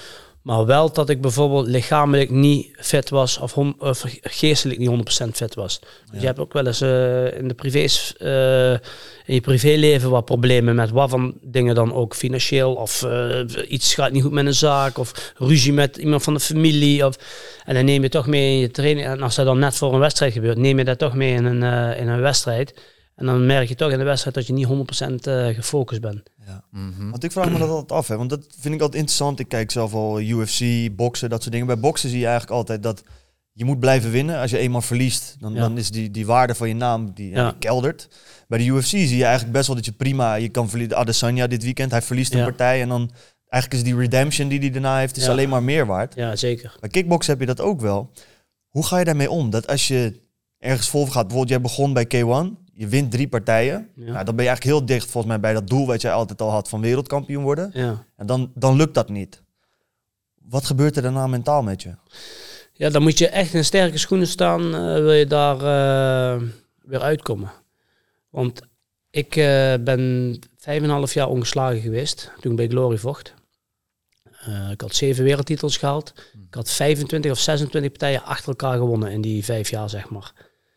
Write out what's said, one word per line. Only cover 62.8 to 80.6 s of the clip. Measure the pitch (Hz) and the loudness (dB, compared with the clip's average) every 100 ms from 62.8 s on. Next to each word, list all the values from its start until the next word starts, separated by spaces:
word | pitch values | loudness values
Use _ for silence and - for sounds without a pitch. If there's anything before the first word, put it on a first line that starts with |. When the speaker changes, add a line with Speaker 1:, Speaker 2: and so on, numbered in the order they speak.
| 151 | 0
Speaker 1:
dan | 147 | 4
moet | 156 151 | 4 4
je | 170 | 2
echt | 185 175 | 2 0
in | 170 151 | 0 2
sterke | 196 180 156 | 4 2 0
schoenen | - 190 175 | 0 0 0
staan, | 180 175 170 170 160 | 0 0 0 -2 -4
eh, | 170 | -2
wil | 160 151 | 2 4
je | 151 143 | 4 4
daar, | 147 143 135 | 2 2 0
eh, | 143 143 139 135 135 131 127 123 120 110 _ _ | 0 2 2 2 2 0 0 -2 -4 -8 _ _
weer | - 131 | -10 -6
uitkomen. | 131 156 - 104 98 - _ _ _ _ _ _ _ | -2 -2 -4 -8 -8 -14 _ _ _ _ _ _ _
Want | - 123 120 - _ _ _ _ | -6 -6 -6 -16 _ _ _ _
ik, | 151 - - | -6 -2 2
eh, | 147 139 135 127 | 4 4 4 2
ben | 120 127 127 123 123 120 - _ | 0 0 0 0 -2 -6 -14 _
vijf | - 147 | -8 -4
en | |
een | 151 | 0
half | 143 139 | 0 -2
jaar | - 135 | -2 0
ongeslagen | 127 117 - 131 117 | -2 -2 -2 0 -2
geweest | 113 110 151 - - - | -4 -4 -4 -8 -12 -10
toen | 127 | -4
ik | 117 | -2
bij | 117 | 0
Glory | 123 127 110 | 0 0 -2
vocht. | 113 143 - - _ _ _ _ _ _ _ _ _ _ - | -4 -10 -14 -20 _ _ _ _ _ _ _ _ _ _ -12
Eh, | 101 98 | -8 -8
ik | 101 | -8
had | 107 - | -4 0
zeven | 139 131 | 0 2
wereldtitels | 131 139 139 151 147 - | 2 2 0 -4 -4 -2
gehaald. | 139 147 147 - - | -2 -4 -6 -16 -20
Speaker 2:
Hmm. | 107 92 | -20 -16
Speaker 1:
Ik | |
had | 120 113 | -10 -6
vijfentwintig | - 147 151 143 135 147 | 0 2 0 0 -2 -2
of | 127 | 0
zesentwintig | - 151 143 156 139 | 0 0 -2 -2 -4
partijen | - 143 135 | -2 -2 -2
achter | - 139 - | -4 -8 -8
elkaar | 131 135 123 | -6 -2 0
gewonnen | 120 117 107 | 0 0 -2
in | 107 | -4
die | 110 107 104 | -4 -4 -4
vijf | 113 104 | -4 -4
jaar, | 113 104 | -6 -6
zeg | 101 95 | -8 -10
maar. | 104 95 _ _ _ | -14 -16 _ _ _